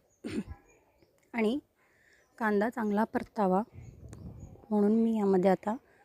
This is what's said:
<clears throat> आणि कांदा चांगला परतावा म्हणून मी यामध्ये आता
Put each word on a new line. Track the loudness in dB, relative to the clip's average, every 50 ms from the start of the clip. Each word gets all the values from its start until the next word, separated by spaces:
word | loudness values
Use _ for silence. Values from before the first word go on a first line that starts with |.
| _ _ _ _ -12
<clears throat> | -8 -8 -8 -8 -8 -12 -18 _ _ _ _ _ _ _ _ _ _ _ _ _ _ -4
आणि | -2 0 0 0 -2 -6 _ _ _ _ _ _ _ _ _ _ _ _ _ _ -4
कांदा | -2 0 2 2 0 0
चांगला | -2 -4 -2 0 0 0 0
परतावा | 0 -2 -6 -6 -6 -2 0 2 2 2 2 0 -2 -8 -18 -20 -20 -20 -20 -20 -18 -18 -16 -16 -16 -16 -18 -18 -20 -20 -20 -6 -2
म्हणून | 2 2 4 4
मी | 4 4 2 2 0 0
यामध्ये | 2 2 4 4 4 4
आता | 2 2 0 -4 -6 -6 -10 _ _ _